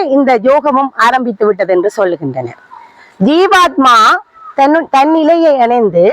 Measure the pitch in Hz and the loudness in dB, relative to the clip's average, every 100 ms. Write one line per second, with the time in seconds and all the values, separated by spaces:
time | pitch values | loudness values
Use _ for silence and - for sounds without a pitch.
0 | 339 269 269 240 226 285 294 269 269 - | 0 0 0 0 0 0 0 -2 -4 -2
1 | 233 254 240 202 214 196 185 180 185 214 | -2 0 -4 -2 -2 -2 -2 -2 -2 -4
2 | 190 165 147 127 120 - _ - - _ | -4 -4 -8 -8 -10 -14 _ -20 -20 _
3 | - - 190 320 381 381 359 269 262 233 | -20 -4 0 0 2 2 0 0 2 4
4 | 226 359 - - - - 277 320 302 269 | 2 0 -6 -20 -12 -2 0 0 0 0
5 | 294 320 311 339 330 277 233 240 214 170 | 0 0 0 2 2 2 0 0 0 2
6 | 185 | 0